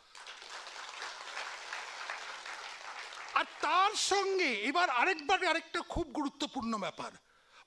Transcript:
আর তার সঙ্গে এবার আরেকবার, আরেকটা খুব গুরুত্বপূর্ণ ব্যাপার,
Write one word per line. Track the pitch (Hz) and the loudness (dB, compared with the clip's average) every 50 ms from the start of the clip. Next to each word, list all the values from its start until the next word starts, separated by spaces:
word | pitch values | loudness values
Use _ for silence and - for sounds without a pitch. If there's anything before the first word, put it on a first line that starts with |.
| - - - - - - - - - - - - - - - - - - - - - - - - - - - - - - - - - - - - - - - - - - - - - - - - - - - - - - - - - - - - - - - - - - - | -20 -20 -20 -18 -16 -16 -16 -16 -14 -14 -14 -12 -12 -12 -12 -12 -12 -12 -10 -10 -10 -10 -10 -10 -12 -10 -8 -8 -8 -8 -10 -10 -10 -10 -10 -10 -10 -10 -10 -10 -8 -8 -8 -8 -8 -10 -12 -12 -10 -10 -10 -10 -10 -12 -12 -12 -12 -12 -12 -12 -12 -12 -12 -12 -8 0 2
আর | - 330 - - - | 2 0 0 -2 -2
তার | - 294 320 359 381 415 427 | 2 4 6 8 8 6 6
সঙ্গে | - - - 381 403 381 392 381 381 359 285 240 196 208 | 4 2 4 4 4 4 4 4 4 4 4 2 2 2
এবার | 254 277 349 359 370 | 2 4 4 4 6
আরেকবার, | 262 240 254 349 381 320 294 277 - - 359 | 6 6 6 4 4 2 2 4 4 4 6
আরেকটা | 349 311 330 330 - - 349 | 4 2 2 0 -2 -4 -4
খুব | - - - - 349 | -4 -2 -2 -4 -4
গুরুত্বপূর্ণ | 302 240 311 285 254 - - - - - 262 220 226 226 214 | -2 -2 -2 -2 -2 -2 -4 -6 -6 -4 -4 -2 -2 -2 -2
ব্যাপার, | 185 160 - - 127 113 - - _ _ _ _ _ _ - - - | -2 -4 -4 -6 -10 -10 -12 -14 _ _ _ _ _ _ -20 -20 -18